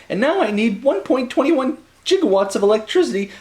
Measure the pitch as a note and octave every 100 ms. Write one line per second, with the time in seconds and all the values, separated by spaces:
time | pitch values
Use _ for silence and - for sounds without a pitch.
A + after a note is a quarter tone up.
0 | - F3+ C4+ F#4+ A3 G#3 A3+ G3 C4+ F#4+
1 | - B3 B3+ - C#4+ D#4 C4 D4+ - _
2 | - F#4+ D4+ F#3+ G3 F#3+ G3+ G#3+ A3 F4+
3 | D#4 G3 G3+ -